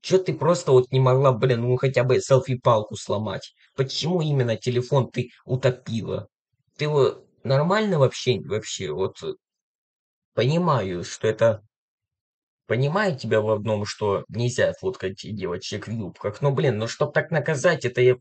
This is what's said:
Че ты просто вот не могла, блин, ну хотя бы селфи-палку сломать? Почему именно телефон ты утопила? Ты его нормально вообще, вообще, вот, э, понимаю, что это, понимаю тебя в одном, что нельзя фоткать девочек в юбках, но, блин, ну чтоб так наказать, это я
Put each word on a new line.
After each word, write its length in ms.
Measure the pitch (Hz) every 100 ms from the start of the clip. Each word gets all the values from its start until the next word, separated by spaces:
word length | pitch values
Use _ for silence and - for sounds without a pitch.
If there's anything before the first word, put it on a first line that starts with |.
Че 180 | - 185
ты 140 | 185
просто 380 | 143 147 170 -
вот 180 | 131 127
не 80 | 131
могла, 320 | 131 131 139
блин, 300 | 120 135 117
ну 140 | 123 127
хотя 260 | 135 131
бы 160 | 127 123
селфи-палку 760 | - 135 131 127 - 113 107 -
сломать? 580 | - 104 107 98 - _ _ -
Почему 460 | 131 - 151 180
именно 340 | 156 143 120 110
телефон 540 | - 123 123 143 117
ты 180 | - 123 _
утопила? 840 | - 127 - 131 - 113 85 78 - _ _ _ _ _
Ты 60 |
его 400 | 147 151 127 - _ _
нормально 540 | - 135 156 202 214 170
вообще, 420 | 127 - - 107
вообще, 500 | 135 120 - - 95
вот, 320 | - 95 -
э, 120 | 82 - _ _ _ _ _ _ _ _ _
понимаю, 680 | - 120 160 175 135 95 87
что 240 | 85 - 113
это, 340 | 107 113 104 _ _ _ _ _ _ _ _ _ _ _
понимаю 500 | 113 139 175 208 135
тебя 220 | 117 110
в 100 | 107
одном, 340 | 107 107 107
что 400 | 101 - 104 98 -
нельзя 440 | 98 123 120 95 87
фоткать 400 | 95 - 95 98
девочек 640 | - 104 92 87 - 104 90
в 20 |
юбках, 480 | 113 95 - - -
но, 100 | 143
блин, 260 | 135 151 107
ну 80 | 113
чтоб 240 | - 143
так 180 | 156 151
наказать, 540 | 160 135 151 175 156
это 160 | 120 120
я 160 | 123 127